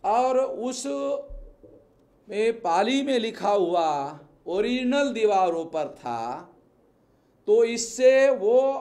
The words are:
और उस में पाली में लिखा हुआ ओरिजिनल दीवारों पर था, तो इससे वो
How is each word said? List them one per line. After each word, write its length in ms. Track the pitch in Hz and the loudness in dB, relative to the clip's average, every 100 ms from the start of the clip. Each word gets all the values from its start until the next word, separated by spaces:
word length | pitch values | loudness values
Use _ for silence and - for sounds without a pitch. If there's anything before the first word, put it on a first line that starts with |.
और 340 | 185 226 254 254 | 0 0 2 0
उस 480 | 262 - 240 247 277 277 277 285 - - - _ - - _ _ _ _ - | -2 -4 -8 -8 -8 -6 -6 -6 -8 -16 -18 _ -20 -20 _ _ _ _ -10
में 320 | 202 220 226 | -2 -2 -2
पाली 420 | 175 165 220 269 | 0 2 2 0
में 160 | 277 254 | 0 -2
लिखा 320 | 220 226 202 | -2 -4 0
हुआ 680 | 202 170 175 160 143 139 151 - _ - | 2 2 0 0 -2 -6 -12 -20 _ -6
ओरिजिनल 680 | 185 226 247 247 285 285 | -4 -2 -2 0 0 -2
दीवारों 520 | 220 214 196 185 165 | 0 2 2 2 -2
पर 240 | 165 160 143 | -6 -6 -6
था, 680 | - 123 117 117 143 175 _ _ _ _ _ _ _ _ _ - | -8 -8 -6 -8 -10 -14 _ _ _ _ _ _ _ _ _ 2
तो 180 | 220 | 4
इससे 640 | 233 233 - - 254 262 269 | 4 0 -6 4 6 6 4
वो 420 | 254 202 247 269 269 | 2 2 2 2 -4